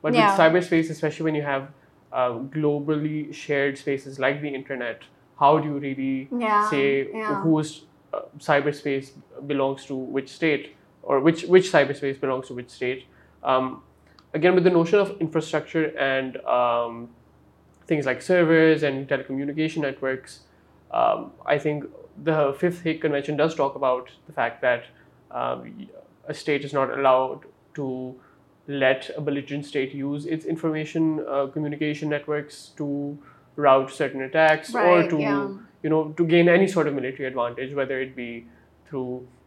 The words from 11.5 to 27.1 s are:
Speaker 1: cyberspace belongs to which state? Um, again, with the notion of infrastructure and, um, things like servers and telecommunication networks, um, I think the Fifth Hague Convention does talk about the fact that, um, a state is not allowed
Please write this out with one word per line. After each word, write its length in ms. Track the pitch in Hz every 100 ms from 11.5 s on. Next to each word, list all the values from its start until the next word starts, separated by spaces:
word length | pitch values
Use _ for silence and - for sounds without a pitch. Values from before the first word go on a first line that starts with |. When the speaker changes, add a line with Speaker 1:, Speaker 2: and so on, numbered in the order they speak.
| 185 185
Speaker 1:
cyberspace 500 | 160 139 139 139 135
belongs 260 | 139 131 131
to 40 |
which 160 | 123 123
state? 360 | - 123 127 - _ _ _
Um, 380 | - 131 131 - _ _ _ _ _ 160
again, 180 | 175
with 100 | 180
the 60 | 175
notion 300 | 175 165 208
of 200 | 196 -
infrastructure 680 | 160 160 156 156 156 165 156 -
and, 400 | 135 135 131 120 -
um, 640 | 123 123 120 117 117 120 _ _ _ _ _ _ _ -
things 180 | 156 131
like 160 | 123
servers 640 | - 180 165 160 160 156
and 240 | 147 135 139
telecommunication 680 | 135 - 135 143 147 156 160
networks, 640 | 143 139 135 131 - - _ _ _ _ _
um, 400 | 58 58 53 - - -
I 100 | 147
think 280 | 151 147 - - - -
the 300 | 147 156 143 139
Fifth 240 | 180 175
Hague 180 | 165 156
Convention 340 | 165 143 143 151
does 200 | 160 160
talk 180 | 139
about 380 | 139 135 127 - - -
the 60 |
fact 280 | 147 120 117
that, 240 | 131 120 - _ _ _ _
um, 560 | 123 87 64 60 - 65 - - _ -
a 60 |
state 300 | 147 - 143
is 80 | 147
not 200 | 143 131
allowed 500 | 120 139